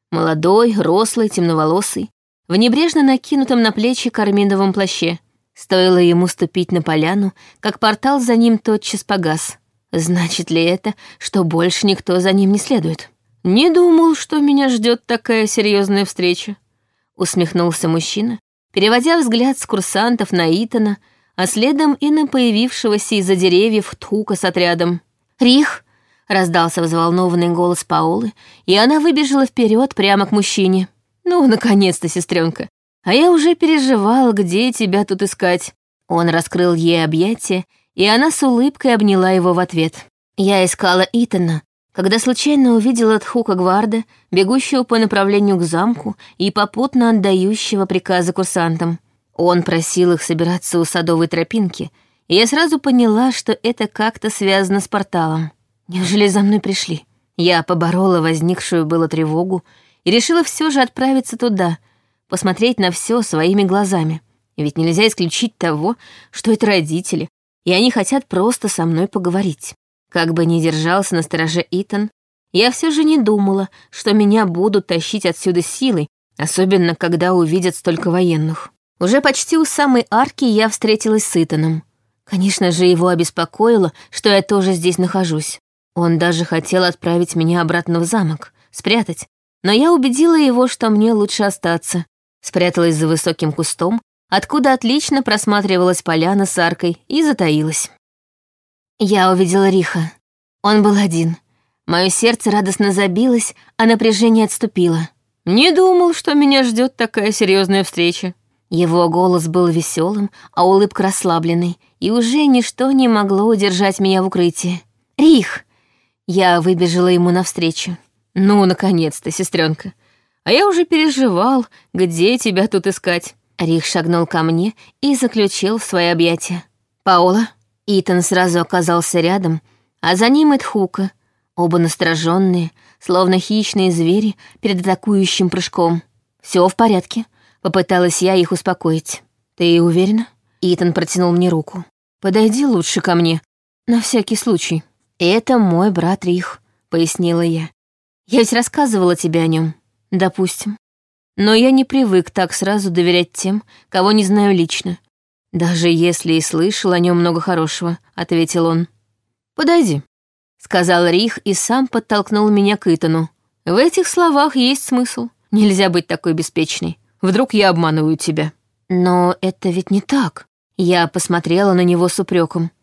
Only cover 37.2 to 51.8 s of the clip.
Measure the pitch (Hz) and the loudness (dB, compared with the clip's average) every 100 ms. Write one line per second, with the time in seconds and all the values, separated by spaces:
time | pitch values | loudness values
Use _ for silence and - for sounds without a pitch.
37.2 | 185 226 - 185 - _ _ - 196 226 | 0 -2 -4 -6 -6 _ _ -2 2 2
38.2 | 302 - 277 240 269 - 269 233 208 190 | 2 0 0 2 0 0 0 2 2 2
39.2 | 185 185 175 175 180 165 160 - - _ | 2 2 2 0 -2 -2 -4 -6 -20 _
40.2 | _ - 196 202 185 - 185 185 185 233 | _ -4 0 2 0 0 0 0 0 0
41.2 | 233 190 170 160 - _ _ - 196 220 | -2 -2 -2 -4 -8 _ _ -4 -2 0
42.2 | 254 247 294 294 254 233 220 233 220 214 | 0 -2 0 2 4 2 0 0 0 0
43.2 | - 247 220 185 180 190 220 226 220 _ | -2 -4 -2 -2 0 0 0 -4 -8 _
44.2 | _ 180 190 262 - 269 240 233 220 202 | _ 0 2 0 0 -2 0 0 0 0
45.2 | 196 202 202 185 170 165 208 233 110 - | 0 2 2 0 -2 -2 -2 -2 -8 -12
46.2 | - _ 190 208 202 - 269 262 233 226 | -18 _ -4 -2 -4 -2 -2 2 2 2
47.2 | 196 190 190 214 - 202 190 202 - 180 | 2 0 0 -2 -4 -4 -2 -2 0 -2
48.2 | 175 180 185 185 170 165 170 170 _ _ | 0 -4 -4 -2 -2 -2 -4 -6 _ _
49.2 | _ - 170 175 170 180 165 - 180 165 | _ -2 0 2 0 -4 -2 0 0 0
50.2 | - 165 170 175 - 175 165 180 165 165 | -2 -2 -2 -2 -4 -2 -2 -2 0 0
51.2 | 165 165 170 226 190 - | 0 -2 -4 -2 -4 -6